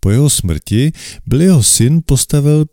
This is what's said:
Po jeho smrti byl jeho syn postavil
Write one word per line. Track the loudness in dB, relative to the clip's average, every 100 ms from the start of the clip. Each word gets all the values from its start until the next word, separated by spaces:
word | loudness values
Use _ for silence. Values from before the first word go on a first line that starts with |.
Po | 0
jeho | 2 0
smrti | 0 -4 -6 -4 -2 -2 -4 -16 -18 -4
byl | 0
jeho | 4 4
syn | 2 2 2 0 0
postavil | -2 0 -2 2 0 -2